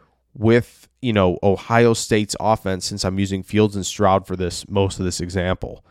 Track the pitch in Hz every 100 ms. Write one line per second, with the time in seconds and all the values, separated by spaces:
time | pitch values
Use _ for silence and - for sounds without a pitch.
0 | _ _ _ - 110 120 - _ _ _
1 | 127 104 92 87 101 92 - 117 117 113
2 | - 110 104 - 104 110 95 92 - 101
3 | 98 95 98 95 90 104 107 101 90 -
4 | 98 95 92 92 90 - - 101 98 -
5 | 92 - 90 92 90 90 - - _